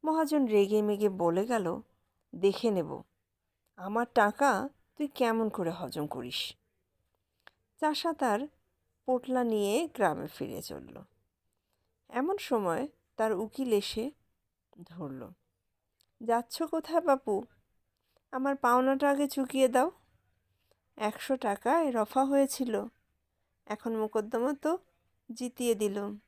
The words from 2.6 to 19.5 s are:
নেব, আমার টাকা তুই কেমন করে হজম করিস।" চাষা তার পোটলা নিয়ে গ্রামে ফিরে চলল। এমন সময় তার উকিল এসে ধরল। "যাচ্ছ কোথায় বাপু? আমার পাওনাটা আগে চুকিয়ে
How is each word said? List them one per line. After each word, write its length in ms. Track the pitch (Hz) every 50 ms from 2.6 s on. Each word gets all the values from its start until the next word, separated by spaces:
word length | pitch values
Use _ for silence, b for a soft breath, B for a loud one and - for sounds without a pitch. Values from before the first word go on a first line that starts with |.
| - 233
নেব, 320 | 208 185 165 147 139 131 - _ _ _ _ _ _ _ _ _ _ _ _ _ _
আমার 300 | - 185 196 208 226 240 240 _
টাকা 560 | 254 214 208 208 - 285 277 233 196 262 285 _ _ _ _ _ _
তুই 100 | 294 277
কেমন 420 | - - 254 233 226 226 226 214
করে 220 | 214 - 185 170
হজম 360 | 175 175 180 127 - 156 147 147
করিস।" 460 | - 131 120 123 127 - - - - _ _ _ _ _ _ _ _ _ _ _ _ _ _ _ _ _ _ - _ _ _ _ _ _
চাষা 360 | - 302 302 302 - 339 320
তার 340 | - 285 247 208 214 269 302 _ _ _ _ _ _ _ _ _ _ _
পোটলা 380 | - 254 247 247 - 254 254 247
নিয়ে 460 | 233 220 214 202 196 202 262 339 311 -
গ্রামে 340 | - 214 175 151 - - 151
ফিরে 340 | - - - - - -
চলল। 420 | - - - 71 65 62 62 - - _ _ _ _ _ _ _ _ _ _ _ _ _ _ _ _ _ _ _ _ _
এমন 280 | - 240 269 330 392 403
সময় 500 | - - 269 226 202 180 165 165 254 294 _ _ _ _ _
তার 180 | - 220 220 214
উকিল 400 | 180 220 214 - - 269 254 220
এসে 380 | 202 202 - - - 226 277 302 _ _ _ _ _ _ _ _ _ _ _ _ - 175
ধরল। 480 | 170 170 175 175 139 135 131 120 101 180 _ _ _ _ _ _ _ _ _ _ _ _ _ _ _ _ _ 233
"যাচ্ছ 400 | 220 233 233 240 _ - - 330
কোথায় 380 | 320 - 320 302 - 320 339
বাপু? 420 | 330 339 277 262 _ - 208 - - - _ _ _ _ _ _ _ _ _ _ _ _ _ _ _ _
আমার 240 | - 254 262 277 277
পাওনাটা 540 | 269 - 247 240 254 254 262 269 269 285 285
আগে 180 | 285 277 294 277
চুকিয়ে 400 | - 285 269 254